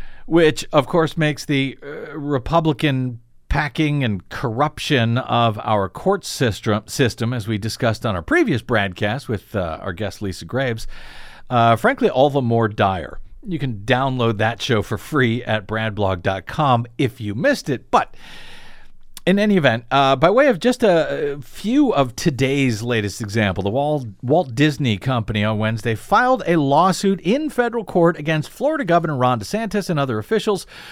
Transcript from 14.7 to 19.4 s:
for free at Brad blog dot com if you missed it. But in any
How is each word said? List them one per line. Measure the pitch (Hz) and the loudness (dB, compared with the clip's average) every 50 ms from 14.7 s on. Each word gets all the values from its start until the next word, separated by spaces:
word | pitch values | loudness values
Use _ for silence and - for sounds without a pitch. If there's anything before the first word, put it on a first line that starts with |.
| 120 104 | 0 0
for | - - 110 - | 0 -2 -6 -8
free | - - 151 143 123 113 113 123 - | -6 -2 2 2 2 2 2 -2 -2
at | - 110 107 95 | -2 -4 -4 -4
Brad | - 110 110 110 110 101 | -4 -4 -4 -4 -4 -2
blog | 104 101 95 95 87 | -2 0 0 0 -2
dot | - 101 95 95 - | -2 -2 -4 -4 -6
com | - - - 151 135 123 117 117 - - - | -6 -2 0 2 4 4 2 2 -2 -2 -2
if | 139 113 - - | -2 -2 -2 -4
you | 107 104 101 | -6 -6 -2
missed | 117 208 285 269 - - - | 0 2 2 2 0 -2 -4
it. | - - - - | -4 -4 -2 0
But | - 196 - - - - - - - - - - - - - - - - - - - - - - - - - | 0 0 0 -2 -8 -16 -18 -16 -16 -16 -16 -16 -16 -16 -16 -16 -16 -16 -16 -16 -18 -18 -18 -18 -14 -4 0
in | 175 190 | 2 2
any | 202 | 4